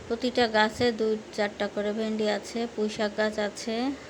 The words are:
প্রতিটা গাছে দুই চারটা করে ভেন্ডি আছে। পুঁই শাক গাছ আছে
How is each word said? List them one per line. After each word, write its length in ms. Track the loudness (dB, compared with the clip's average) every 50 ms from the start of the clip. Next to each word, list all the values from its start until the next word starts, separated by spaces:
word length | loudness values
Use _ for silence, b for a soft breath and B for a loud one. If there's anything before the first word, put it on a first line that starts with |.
| -4
প্রতিটা 420 | -4 -4 0 0 0 4 4 4 4 6
গাছে 280 | 4 4 4 2 2 2 2
দুই 220 | 2 2 2 2 2 0 -2 -8 -2
চারটা 320 | -2 -2 -2 0 -2 -4
করে 240 | -2 -2 -2 -2 0 0
ভেন্ডি 320 | 0 -2 -2 0 0 2 2
আছে। 300 | 0 0 -4 -6 -4 -4 -4 -2
পুঁই 200 | -2 0 0 0
শাক 220 | 0 0 -2 -2 0
গাছ 220 | 0 0 0 2 0
আছে 360 | -2 -2 -4 -6 -4 -4 -2 0 0 -2 -2 -4 -8